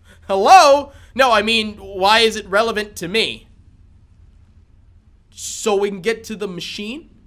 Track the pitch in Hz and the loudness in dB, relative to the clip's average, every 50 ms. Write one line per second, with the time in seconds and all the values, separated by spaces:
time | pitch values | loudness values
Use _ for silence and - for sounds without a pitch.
0 | _ - - - - - 196 196 202 277 381 370 320 285 277 294 269 - - - | _ -20 -20 -16 -8 -4 -2 0 4 8 8 8 8 8 4 2 0 -4 -12 -20
1 | - - - 233 269 254 226 214 214 220 226 226 214 214 208 208 196 196 202 190 | -20 -8 -2 0 0 2 2 2 0 0 0 -2 -2 -4 -8 -16 -16 -14 -6 -2
2 | 185 196 220 226 233 220 214 214 202 - 185 202 233 226 214 214 208 208 - - | 2 2 4 4 4 2 0 -4 -6 -4 -2 -2 0 -2 -2 -6 -8 -10 -10 -12
3 | 185 170 196 226 196 135 113 110 - - - - - _ - _ - _ _ _ | -10 -6 -4 -4 -4 -4 -6 -12 -18 -20 -20 -20 -20 _ -20 _ -20 _ _ _
4 | _ _ _ _ - - - - _ _ _ _ _ _ _ _ _ _ _ _ | _ _ _ _ -20 -20 -20 -20 _ _ _ _ _ _ _ _ _ _ _ _
5 | _ _ _ _ _ _ _ - - - - - - 220 208 196 202 202 202 190 | _ _ _ _ _ _ _ -16 -14 -14 -12 -8 -4 -2 -2 -2 -2 -4 -6 -6
6 | 160 220 226 226 226 - 220 180 208 196 180 170 165 - - - 208 214 247 320 | -6 -6 -6 -6 -8 -14 -14 -12 -12 -12 -12 -12 -12 -12 -12 -12 -12 -12 -14 -14
7 | - - _ _ _ | -18 -20 _ _ _